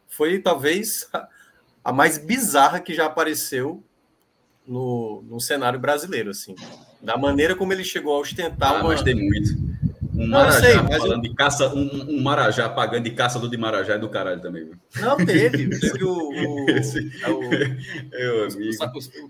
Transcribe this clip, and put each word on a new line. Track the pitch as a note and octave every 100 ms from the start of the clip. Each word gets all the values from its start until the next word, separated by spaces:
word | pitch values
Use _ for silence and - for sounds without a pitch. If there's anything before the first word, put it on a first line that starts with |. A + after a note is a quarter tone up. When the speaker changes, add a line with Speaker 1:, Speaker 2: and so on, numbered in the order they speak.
| _
Speaker 1:
foi | - D#3 F#3+
talvez | F#3 D#3 C#3+ F3+ A3+ - -
a, | - - _ - _ _ _
a | -
mais | C3 D#3+ D#3+
bizarra | D#3+ B3+ A#3 F#3+ C#3+ F3
que | -
já | D#3+ D#3
apareceu | D#3+ D#3 D3 - C3 C3+ F#3+ - _ _ _ _ _ _ _ -
no, | B2+ B2+ A#2+ A2+ G#2+ A2+
no | A#2
cenário | - C#3+ B2 B2
brasileiro, | C3+ D3 F3+ D3 G#2
assim. | G2 - F#2 - - - _
Da | G#2+ A#2
maneira | C#3+ C#3+ D#3+
como | F#3 F#3+
ele | F#3+
chegou | F#3 F3+ D3 C#3+
a |
ostentar | C#3+ - E3 - C#3 C#3+
Speaker 2:
Ah, |
Speaker 1:
uma | E3
Speaker 2:
mas | D#3
tem | C3
muito. | A2+ G2+ G2+ G#2 - - - - - - -
Um | A3+
Speaker 1:
Não, | C#4
eu | C#4
Speaker 2:
Marajá | -
Speaker 1:
sei, | B3 A3+
mas | - D3+
Speaker 2:
falando | D3+ B2
Speaker 1:
eu | A#2
Speaker 2:
de |
caça, | - C#3 - C3+
um, | C#3 C#3 C#3 C#3 D3
um |
Marajá | C3 D3 A#2 G#2+ A#2
pagando | - A2 A2+
de | A#2
caçador | - B2 B2+ A#2
de | A#2+
Marajá | A2+ G#2 G2
é | G#2+
do | A2
caralho | G#2 F#2+ F2
também, | F2 E2+
viu? | D#2+ E2+ _ -
Speaker 1:
Não, | A#3 C#4+
teve. | D#3+ F3+ A#3+ C3+ C3+
Speaker 2:
<laughs> | -
Speaker 1:
Teve | - C3
o, | F#3 F3 D3+ C#3 D3 C#3+ C#3
o, |
Speaker 2:
Esse, | - - - - -
Speaker 1:
é | -
o, | - B2
Speaker 2:
meu | C#3+ C3+ C3 - D#3 C3 B2+ B2 A#2 G#2
Speaker 1:
os, |
Speaker 2:
amigo. | G2+ G#2+ A2 D3+ C#3
Speaker 1:
os, | - -